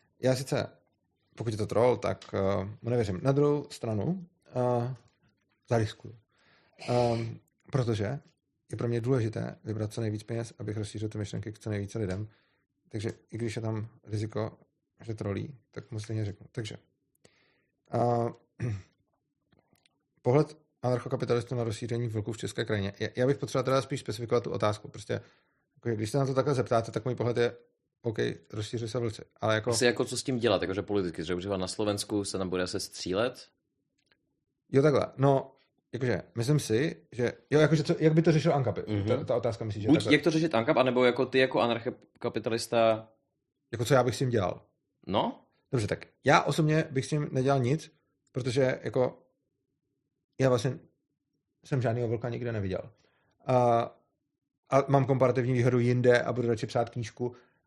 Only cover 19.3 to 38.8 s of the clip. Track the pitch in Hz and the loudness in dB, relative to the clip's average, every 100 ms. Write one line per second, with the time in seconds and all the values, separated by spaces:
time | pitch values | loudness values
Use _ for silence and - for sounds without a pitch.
19.3 | _ _ _ _ _ _ _ _ _ 127 | _ _ _ _ _ _ _ _ _ 4
20.3 | 135 156 - _ _ 123 123 120 127 123 | 4 4 -2 _ _ -2 -2 -2 -4 0
21.3 | 120 113 127 113 107 117 117 120 110 104 | -2 -2 -4 -4 -4 -4 -4 -4 -4 -6
22.3 | 113 110 - 113 107 98 - 107 - 127 | -6 -8 -6 -2 -2 -2 -4 -6 0 0
23.3 | 139 131 139 127 135 123 139 - 113 117 | 0 -2 -2 0 0 0 -6 -8 -8 -2
24.3 | 120 - 98 107 104 - - - 113 - | -2 0 -2 -2 -2 -8 -14 -8 -8 -8
25.3 | _ _ _ _ _ 117 110 107 143 135 | _ _ _ _ _ -6 -4 -2 -2 0
26.3 | 131 131 131 107 117 113 110 127 120 113 | 0 0 0 2 0 0 -4 -4 -2 -2
27.3 | 120 120 - _ _ _ _ 120 110 120 | 0 0 -2 _ _ _ _ -6 -2 -4
28.3 | - - 110 107 117 113 127 117 110 - | -4 -10 -10 -6 -6 -6 -4 -4 -6 -14
29.3 | _ 110 110 110 113 123 - 127 123 - | _ 0 0 0 4 4 4 0 -4 -4
30.3 | 127 113 92 90 95 92 104 90 80 82 | 0 4 2 2 -4 -2 0 0 -4 -4
31.3 | 90 95 98 92 - 107 101 - 107 98 | -4 -2 -2 -4 -2 -2 -2 -2 -4 -2
32.3 | 95 92 92 90 98 - - 87 92 120 | -4 -4 -2 -2 -4 -8 -10 -4 -2 -2
33.3 | - - _ _ _ _ _ _ _ _ | -4 -20 _ _ _ _ _ _ _ _
34.3 | _ _ _ _ 135 147 127 - - 139 | _ _ _ _ 4 4 4 0 2 4
35.3 | 135 - _ _ _ _ 117 123 98 - | 4 0 _ _ _ _ -4 -2 -2 -4
36.3 | - 117 151 - 110 160 170 _ 110 117 | -4 0 2 2 0 0 -4 _ -4 -2
37.3 | - - 147 151 156 147 165 156 160 165 | -4 0 4 6 4 2 2 4 6 6
38.3 | 156 156 139 117 92 | 4 4 2 2 -2